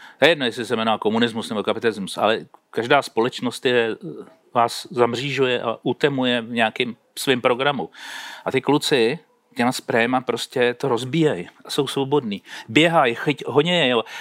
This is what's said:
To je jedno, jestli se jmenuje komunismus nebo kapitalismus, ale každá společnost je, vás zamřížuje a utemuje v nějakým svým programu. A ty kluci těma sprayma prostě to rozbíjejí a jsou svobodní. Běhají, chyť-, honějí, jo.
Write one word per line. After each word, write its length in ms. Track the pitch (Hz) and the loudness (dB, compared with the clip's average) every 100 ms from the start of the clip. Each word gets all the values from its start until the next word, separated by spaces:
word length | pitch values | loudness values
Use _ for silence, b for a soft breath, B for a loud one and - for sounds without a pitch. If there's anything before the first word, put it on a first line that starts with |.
| B B | B B
To 60 | 151 | 4
je 40 | |
jedno, 140 | 165 127 | 4 -2
jestli 200 | 117 113 | -4 -2
se 100 | 117 | -2
jmenuje 220 | 110 107 | 0 0
komunismus 520 | 107 113 120 113 101 | 0 2 0 -2 -6
nebo 140 | 110 | -4
kapitalismus, 540 | 101 107 117 101 92 - | -2 0 -2 -2 -6 0
ale 280 | 107 110 - - _ | 0 0 -4 -20 _
každá 320 | - 120 143 | -4 2 2
společnost 640 | - - 120 - 123 - 131 | 2 0 0 0 -6 -2 0
je, 300 | 123 113 107 165 110 92 _ _ | 2 0 -2 -10 -14 -16 _ _
vás 340 | 123 117 - - | 0 0 -2 -6
zamřížuje 720 | 123 120 117 143 131 127 120 | 0 0 0 -4 0 0 0
a 160 | 120 113 | -2 -4
utemuje 580 | - - 147 135 127 123 | -4 0 0 2 0 -2
v 100 | 113 | -2
nějakým 460 | 117 110 - 120 113 _ - | 0 0 0 -4 -6 _ -6
svým 260 | - 123 | 0 2
programu. 480 | 127 123 139 135 80 B B B B B - | 2 2 0 -2 -6 B B B B B -4
A 60 | |
ty 100 | 131 | -2
kluci 580 | - 143 - 139 113 151 _ _ _ - | 2 2 2 2 2 0 _ _ _ -2
těma 160 | 120 | -2
sprayma 500 | - - 123 117 127 | -2 -2 0 2 0
prostě 520 | 123 113 - 131 120 | -2 -6 -4 0 0
to 140 | 123 139 | 0 -2
rozbíjejí 640 | 117 127 156 151 92 87 - - | -2 -2 0 0 0 -8 -16 -8
a 40 | |
jsou 180 | - 135 | -4 -2
svobodní. 540 | - 135 147 117 98 - B B | -2 0 0 -2 -8 -12 B B
Běhají, 480 | 113 170 165 131 113 | 2 4 4 2 0
chyť-, 280 | - 143 - | -2 -4 0
honějí, 420 | 123 165 180 135 | 0 2 2 2
jo. 140 | 120 - B | 2 -2 B